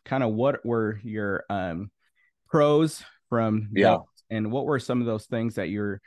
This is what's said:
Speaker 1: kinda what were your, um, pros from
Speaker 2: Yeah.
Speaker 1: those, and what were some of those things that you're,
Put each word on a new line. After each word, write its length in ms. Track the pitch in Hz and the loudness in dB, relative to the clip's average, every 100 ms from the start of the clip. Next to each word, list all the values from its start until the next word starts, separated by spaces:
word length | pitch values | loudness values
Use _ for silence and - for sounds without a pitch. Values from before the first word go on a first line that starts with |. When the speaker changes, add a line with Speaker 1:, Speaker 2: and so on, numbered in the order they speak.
| - | -4
Speaker 1:
kinda 220 | 135 117 | -2 0
what 380 | 107 135 139 117 | 2 0 0 -2
were 340 | 117 107 107 | 0 0 -4
your, 420 | 113 107 101 95 - | -6 -4 -2 -4 -4
um, 420 | 101 92 85 104 _ _ _ _ _ _ | -4 -4 -6 -10 _ _ _ _ _ _
pros 560 | 160 147 151 156 - - _ - | 2 4 4 2 -2 -16 _ -4
from 400 | 117 113 107 104 | 0 2 0 0
Speaker 2:
Yeah. 240 | 101 98 90 | 4 4 4
Speaker 1:
those, 20 | - _ - | 0 _ -8
and 200 | 110 107 | -6 -4
what 140 | 131 143 | -2 -2
were 140 | 135 | -2
some 220 | - 123 | 0 -2
of 60 | 117 | 0
those 180 | 107 - | -4 -4
things 280 | 117 113 110 | -4 -2 -2
that 140 | 87 | -4
you're, 320 | 104 104 98 | -2 -4 -6